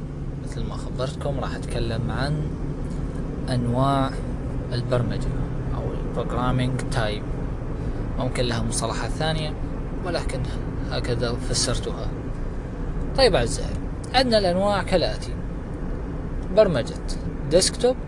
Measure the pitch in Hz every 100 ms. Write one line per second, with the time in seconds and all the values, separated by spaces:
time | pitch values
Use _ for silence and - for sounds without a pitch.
0 | - - - - - - - - - -
1 | 131 - 143 135 110 - - - 117 113
2 | 113 113 139 151 143 - - - - -
3 | - - - - - 127 120 123 139 139
4 | 131 - - - - 127 123 123 120 123
5 | 123 98 - - - - - 131 - -
6 | - - 113 117 127 127 127 123 - 123
7 | 107 104 - - - - - - - -
8 | - - 127 135 123 117 113 - 113 110
9 | 117 - 156 156 151 - - - - -
10 | 180 160 131 135 - 117 - - - 127
11 | 123 117 120 117 - 117 123 117 117 95
12 | - - - - - - - - - -
13 | - - 254 151 117 - - - - -
14 | - 254 254 220 185 180 202 196 175 185
15 | 113 107 - - - - - - - -
16 | - - - - - 190 202 131 - -
17 | - - - - 135 170 - - 247 254